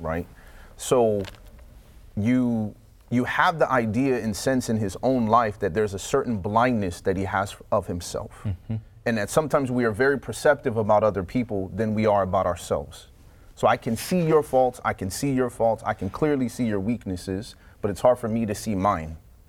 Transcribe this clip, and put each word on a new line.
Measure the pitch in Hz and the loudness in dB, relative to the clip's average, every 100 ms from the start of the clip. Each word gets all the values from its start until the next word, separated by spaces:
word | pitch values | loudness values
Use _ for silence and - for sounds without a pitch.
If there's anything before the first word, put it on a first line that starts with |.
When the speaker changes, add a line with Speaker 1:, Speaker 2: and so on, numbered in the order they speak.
Speaker 1:
right? | 80 82 - - - - - - | -4 -4 -6 -14 -20 -20 -20 -8
So | - 131 113 101 92 - - - - - - - - 104 | 0 2 4 0 -4 -12 -20 -20 -20 -20 -20 -20 -12 -4
you, | 113 127 123 113 107 - - - - | 0 2 2 0 -4 -8 -20 -20 -4
you | 123 | -2
have | 120 - 175 156 | 0 2 2 2
the | 135 | 2
idea | 131 113 110 135 120 | 2 0 0 2 0
and | 110 101 | -2 -2
sense | 135 127 120 | 0 0 0
in | 110 | -2
his | 101 - | -2 -2
own | 120 131 107 | 0 0 4
life | 117 110 - | 4 2 0
that | 98 | -2
there's | 98 107 | 0 -2
a | 95 | -4
certain | - 139 123 104 | -2 0 0 -2
blindness | 104 110 127 113 95 - | 0 2 4 2 -2 -2
that | 98 95 | -2 -2
he | |
has | 95 98 101 - - | -2 -2 -4 -8 -2
of | 107 92 | -2 -2
himself. | 87 - - - - | -6 -6 -8 -10 -10
Speaker 2:
Mm-hmm. | 104 90 - 113 - - 123 | -8 -8 -6 -8 -8 -8 -4
Speaker 1:
And | 113 | -2
that | 101 | 0
sometimes | 156 151 151 127 | 0 2 0 0
we | 123 | 0
are | 117 | 0
very | 101 135 135 | 2 2 2
perceptive | - - 151 143 131 113 | -2 0 2 2 2 0
about | 107 104 | 4 4
other | 107 95 | 4 2
people | 87 127 113 101 92 | -2 -2 -2 -4 -4
than | 95 110 | -2 -2
we | 107 110 | 2 2
are | 101 | 2
about | 92 95 90 | 2 2 0
ourselves. | 85 - 82 71 - - - - - - - | -2 -2 -4 -4 -14 -20 -20 -20 -20 -20 0
So | 113 | 2
I | 117 | 2
can | - 113 | 0 -4
see | - 185 160 | -2 0 4
your | 156 | 2
faults, | 143 131 127 - | 4 2 2 0
I | 110 | -6
can | - 92 | -4 -6
see | - 143 | -4 -2
your | 127 123 | 0 0
faults, | - 113 110 101 | 0 0 0 -4
I | |
can | 110 95 | -4 -6
clearly | - 156 139 120 | -2 0 0 -2
see | - | -2
your | 117 101 | -2 0
weaknesses, | 98 120 101 87 - 95 - - - - | -2 -4 -6 -8 -6 -8 -8 -16 -20 -6
but | 107 | -6
it's | 87 | 2
hard | 123 123 | 4 4
for | 110 | 0
me | 113 110 | -2 -2
to | |
see | 104 110 | -4 -2
mine. | 95 101 90 78 80 - - | 0 2 0 -4 -14 -18 -20